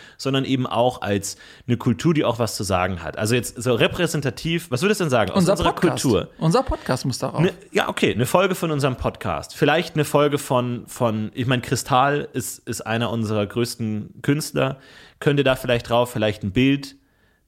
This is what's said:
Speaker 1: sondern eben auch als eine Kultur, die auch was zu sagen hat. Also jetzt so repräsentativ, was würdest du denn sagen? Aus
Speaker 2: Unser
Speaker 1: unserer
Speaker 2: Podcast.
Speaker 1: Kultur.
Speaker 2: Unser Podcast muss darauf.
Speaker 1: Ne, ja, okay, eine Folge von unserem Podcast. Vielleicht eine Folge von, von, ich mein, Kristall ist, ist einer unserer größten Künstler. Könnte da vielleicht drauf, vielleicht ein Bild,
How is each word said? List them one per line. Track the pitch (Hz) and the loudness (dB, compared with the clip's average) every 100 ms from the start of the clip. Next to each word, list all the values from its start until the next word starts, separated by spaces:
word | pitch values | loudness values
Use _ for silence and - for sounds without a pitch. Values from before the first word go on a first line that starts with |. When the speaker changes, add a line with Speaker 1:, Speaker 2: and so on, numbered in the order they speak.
| - - | -20 -8
Speaker 1:
sondern | 135 135 | -2 0
eben | 131 131 127 | 0 0 0
auch | 113 123 - | 2 0 0
als | 104 101 - - - - - | -2 -2 -2 -10 -18 -10 -4
eine | 120 | 0
Kultur, | 127 110 160 | 0 2 2
die | 156 | 2
auch | 113 120 | 2 0
was | 113 - | -2 -4
zu | |
sagen | 101 90 92 90 | -2 0 0 -2
hat. | 76 - | -8 -4
Also | 107 123 | 0 0
jetzt | - - | -2 -4
so | 120 117 | 0 2
repräsentativ, | 180 - 165 151 135 - 160 165 - | 0 0 -2 0 -4 -4 -4 -4 -2
was | 123 | 0
würdest | 190 208 | 0 0
du | |
denn | 165 | 2
sagen? | 123 101 | 2 2
Aus | 196 | 2
Speaker 2:
Unser | 175 | 4
Speaker 1:
unserer | 196 170 | 4 0
Speaker 2:
Podcast. | - 175 127 | 2 0 2
Speaker 1:
Kultur. | 139 98 - - | 2 2 0 -2
Speaker 2:
Unser | 156 233 | 2 2
Podcast | 269 - - 127 139 | 2 -4 -2 -2 -2
muss | 117 | -4
darauf. | 131 127 | -4 2
Speaker 1:
Ne, | 180 - - | 0 0 -4
ja, | 190 - | -2 -2
okay, | - 143 | 0 0
eine | 95 123 | 2 2
Folge | 180 196 180 | 4 2 0
von | 170 | -2
unserem | 147 139 127 | 0 0 -2
Podcast. | - - 95 73 - | -4 -4 -4 -6 -6
Vielleicht | - 147 160 170 | 0 2 2 0
eine | 156 | -2
Folge | 143 143 147 139 | 2 4 4 2
von, | - 127 123 120 - | 0 0 0 -4 -8
von, | - 120 107 107 | -2 -2 -2 -4
ich | - 123 | -4 0
mein, | 123 | 0
Kristall | - 127 - 127 139 147 - | 0 -4 2 2 2 0 -4
ist, | 131 - - - | -6 -6 -8 -10
ist | 110 | -8
einer | - 113 117 | -4 -2 -2
unserer | 117 107 107 101 | -2 -2 0 0
größten | 120 120 - 110 107 - - | -2 -2 -2 -4 -4 -8 -4
Künstler. | - 147 - 143 135 135 - - - - | 0 0 0 -2 -2 -4 -14 -20 -20 -4
Könnte | 147 143 | 0 2
da | 131 | 2
vielleicht | 127 127 120 - | 2 0 -2 2
drauf, | 120 120 | 0 0
vielleicht | 113 107 104 | 0 -2 -2
ein | 101 | -2
Bild, | 123 135 139 143 - _ _ _ _ | 2 4 2 -2 -18 _ _ _ _